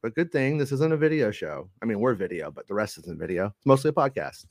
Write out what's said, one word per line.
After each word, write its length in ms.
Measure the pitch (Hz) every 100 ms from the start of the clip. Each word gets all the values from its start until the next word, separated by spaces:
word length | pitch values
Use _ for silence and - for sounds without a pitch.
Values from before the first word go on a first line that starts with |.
But 140 | 117
good 180 | 131 170
thing 240 | 143 135 151
this 160 | 139
isn't 180 | 139 160
a 60 | 156
video 340 | 156 156 110
show. 380 | 101 80 71 92 -
I 20 |
mean, 160 | 113 104
we're 140 | 123
video, 360 | 101 92 87 76
but 160 | 73 -
the 60 |
rest 240 | 101 104 -
isn't 220 | 85 78
video. 300 | 82 87 98
It's 180 | - 139
mostly 240 | 135 151
a 20 |
podcast. 540 | 151 139 120 69 - -